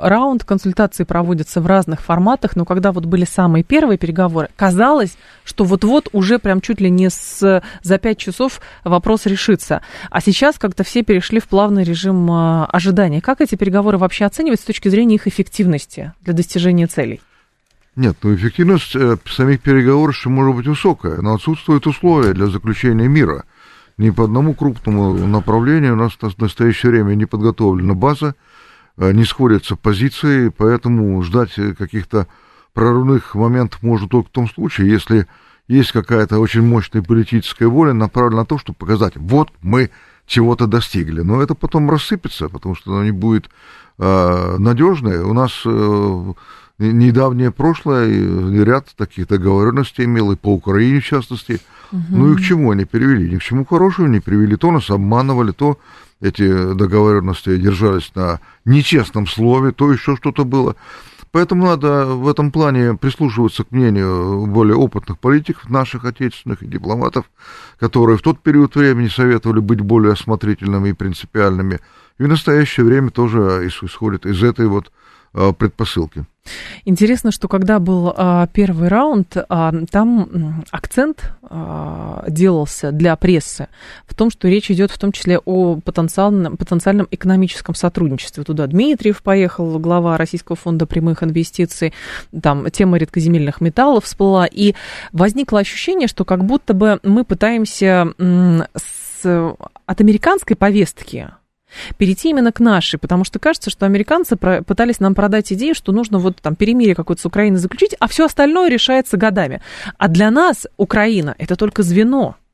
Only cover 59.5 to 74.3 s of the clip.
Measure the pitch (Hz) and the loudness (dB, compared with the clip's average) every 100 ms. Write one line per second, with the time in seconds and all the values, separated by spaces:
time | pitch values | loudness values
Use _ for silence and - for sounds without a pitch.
59.5 | 131 131 123 143 131 - 135 147 139 131 | 2 0 0 0 2 -2 -4 -4 -2 -2
60.5 | 135 123 - - - - - - 165 175 | 0 -2 -4 -14 -20 -20 -20 -4 -2 0
61.5 | 180 180 156 147 143 131 127 139 143 147 | 2 2 2 0 0 -2 -2 -2 0 -2
62.5 | 160 151 127 120 107 135 - 143 110 110 | 0 0 2 0 0 -4 -2 -2 0 0
63.5 | - - 123 120 98 95 90 92 98 104 | -2 -4 0 2 2 0 -2 -2 -4 0
64.5 | 107 107 123 135 104 - 82 127 147 151 | 2 4 4 2 -2 -10 -4 0 0 -2
65.5 | - 113 131 127 120 120 120 127 - - | -10 -4 -4 -2 -6 -10 -6 -8 -8 -10
66.5 | 113 - 98 95 120 120 131 - _ - | -10 -10 -10 -6 -4 -2 -4 -8 _ -20
67.5 | - - _ 117 127 117 107 160 - 156 | -20 -20 _ -2 4 4 4 2 0 2
68.5 | 147 139 147 139 120 117 127 123 113 113 | 4 4 4 2 2 0 0 2 2 0
69.5 | 110 104 110 101 113 104 101 - 110 107 | 0 0 -2 2 4 4 0 -4 -4 -2
70.5 | 101 98 98 101 90 95 85 - 110 101 | -4 -2 -2 -2 -2 -6 -8 -6 0 0
71.5 | 92 95 90 - _ _ - 143 156 - | 0 -2 -6 -10 _ _ -4 0 0 2
72.5 | 147 143 - 117 135 127 - 120 113 95 | 2 2 2 4 4 0 0 0 2 0
73.5 | 92 90 - 90 - 110 95 98 | 0 -4 -8 -12 -6 -6 -4 -4